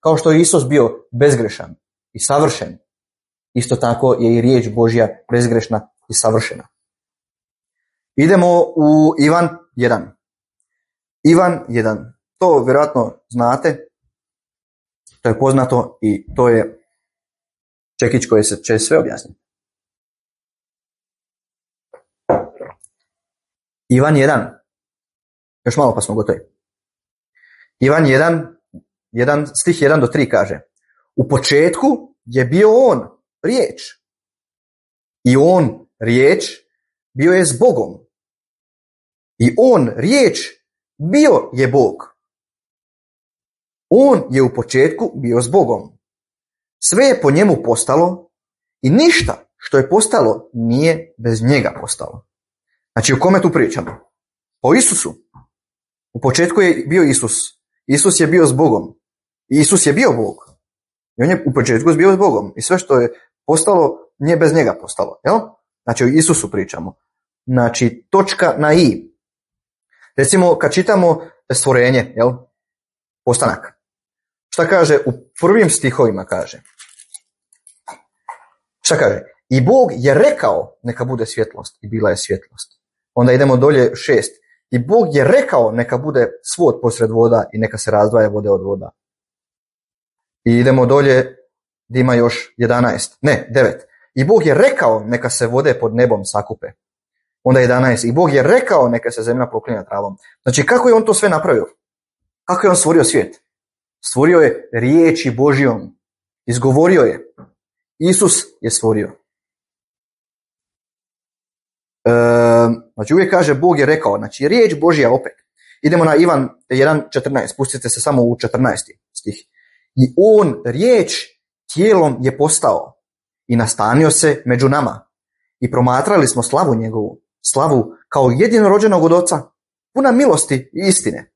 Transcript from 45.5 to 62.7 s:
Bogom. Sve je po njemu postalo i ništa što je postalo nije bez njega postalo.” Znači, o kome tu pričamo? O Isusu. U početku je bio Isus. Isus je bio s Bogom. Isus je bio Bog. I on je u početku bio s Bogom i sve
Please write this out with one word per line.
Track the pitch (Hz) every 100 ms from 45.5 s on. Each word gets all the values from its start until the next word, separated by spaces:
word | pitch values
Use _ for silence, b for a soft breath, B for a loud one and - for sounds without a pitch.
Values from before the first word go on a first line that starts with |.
Bogom. | 180 123 107 - _ _ _ _ _ _ _ _ _
Sve | - 185
je | 277 247
po | 147
njemu | 143 202 147
postalo | 117 113 - 139 175 180 - _ _ _ _ _
i | 131
ništa | 190 330 - - - _ _
što | - 139
je | 131
postalo | 190 214 - 117 107 -
nije | 120 117 123 160 165 - _
bez | 117 110
njega | 117 139 98 -
postalo.” | - - - - _ _ _ _ _ _ _
Znači, | - 110
o | 131
kome | 180 190
tu | 170
pričamo? | 165 120 - 82 - _ _ _ _ _ _
O | 127
Isusu. | 131 - - 85 78 _ - _ _ _ _ _ _ _
U | 117
početku | 131 123 170 190
je | 185 156 139
bio | 180
Isus. | 151 131 117 - - _ _ _ -
Isus | 143 196 -
je | 156
bio | 175 156
s |
Bogom. | 127 156 107 85 - _ _ _ _ _
Isus | 139 156 190 -
je |
bio | 147 247
Bog. | 120 104 - - _ _ _ _ _ _ -
I |
on | 139
je | 185 139
u |
početku | 131 117 113 165
bio | 160 180
s | 190
Bogom | 196 113 185 -
i |
sve | -